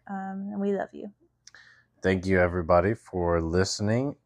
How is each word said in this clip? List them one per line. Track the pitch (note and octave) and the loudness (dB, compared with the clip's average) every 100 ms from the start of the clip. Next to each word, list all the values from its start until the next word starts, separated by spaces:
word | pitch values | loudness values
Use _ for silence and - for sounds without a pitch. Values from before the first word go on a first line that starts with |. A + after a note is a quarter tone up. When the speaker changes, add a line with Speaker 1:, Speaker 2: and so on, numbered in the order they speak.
| - | -10
Speaker 1:
Um, | G3 F#3+ F#3+ G3 | -10 -8 -8 -8
and | G#3 | -4
we | G3+ | -2
love | G3 - | -2 -4
you. | - G#3 - _ _ _ - - _ _ _ | -10 -16 -16 _ _ _ -20 -20 _ _ _
Speaker 2:
Thank | F#2 F#2+ F#2 | 0 0 2
you, | F#2 | 4
everybody, | F2 F2+ E2 F2 F#2+ | 4 2 2 4 4
for | A2+ - F#2 F2 E2+ | 0 -6 -4 0 0
listening, | E2 F2 F#2+ - G#2 A#2+ C#3 - | 0 0 0 -2 -2 -2 -2 -8